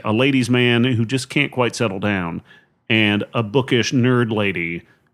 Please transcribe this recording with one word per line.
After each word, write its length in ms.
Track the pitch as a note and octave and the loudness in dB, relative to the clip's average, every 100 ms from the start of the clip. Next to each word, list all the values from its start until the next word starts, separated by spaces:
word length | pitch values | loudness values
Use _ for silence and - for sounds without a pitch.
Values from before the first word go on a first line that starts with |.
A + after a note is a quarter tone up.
a 80 | - | -2
ladies' 380 | A2 C3+ C3+ A#2 | 0 2 2 2
man 340 | B2 B2 A#2+ | 2 4 4
who 220 | B2+ A#2+ A2 | 2 0 -2
just 240 | C3 - | -4 -2
can't 200 | D3 C#3 | -2 -2
quite 240 | - A#2+ | -2 -4
settle 240 | - A#2 F#2+ | -2 -4 -2
down 440 | G#2 G2 E2+ E2+ - - _ _ - | -4 -2 -4 -8 -12 -20 _ _ -2
and 340 | A2 G#2+ G#2 - | 2 2 0 -2
a 100 | A#2+ | -4
bookish 500 | G#2 C3 B2+ B2 A2 | 0 -2 0 0 0
nerd 380 | C3+ B2 B2 A#2 | 0 2 2 0
lady 520 | G#2+ G2+ F#2+ E2+ F2 - _ _ | -2 -2 -4 -6 -8 -12 _ _